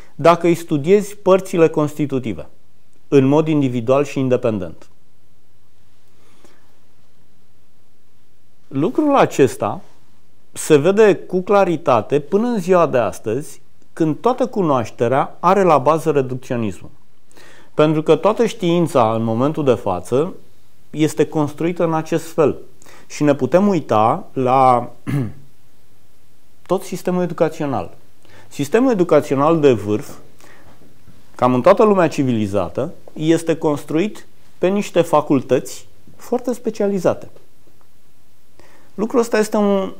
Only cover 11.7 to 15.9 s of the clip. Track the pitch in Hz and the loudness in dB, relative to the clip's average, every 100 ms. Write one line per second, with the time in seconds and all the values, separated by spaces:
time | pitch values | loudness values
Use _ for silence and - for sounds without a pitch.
11.7 | 156 - 117 104 143 - 202 240 226 170 | 2 2 2 2 -2 0 0 0 0 2
12.7 | 180 151 135 101 - 110 120 151 - - | 4 4 2 0 -2 -4 -4 -6 -12 -14
13.7 | - - - 160 143 240 - 208 214 165 | -14 -8 -2 0 2 0 2 0 0 2
14.7 | 131 110 - 117 135 170 - 170 196 185 | 2 0 0 2 2 0 2 4 6 6
15.7 | 147 139 | 6 4